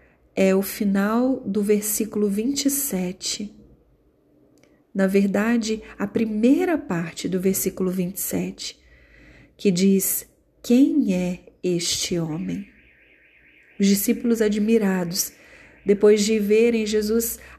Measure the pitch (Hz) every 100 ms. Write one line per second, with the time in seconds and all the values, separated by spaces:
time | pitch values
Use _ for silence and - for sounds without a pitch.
0 | _ _ _ - 190 190 196 - 208 196
1 | 202 226 254 262 - 196 202 208 202 -
2 | 214 214 208 196 226 277 277 277 - 185
3 | 180 185 - - 208 - - _ _ _
4 | _ _ _ _ _ _ _ _ _ 196
5 | 190 196 202 190 214 233 214 220 - -
6 | 202 233 226 214 233 302 381 311 - 170
7 | 170 - - 180 190 190 190 - 185 185
8 | 180 190 - - 180 196 - - _ _
9 | _ - - - - - 208 175 196 196
10 | - - - _ _ _ - 240 302 320
11 | 220 180 180 180 - _ 180 170 170 -
12 | - 175 160 156 185 175 202 _ _ _
13 | _ _ _ _ _ _ _ - 196 196
14 | - 226 240 226 214 208 208 226 202 185
15 | 175 180 - - - - - - - 202
16 | 208 214 202 220 202 214 233 226 214 214
17 | 208 226 226 - -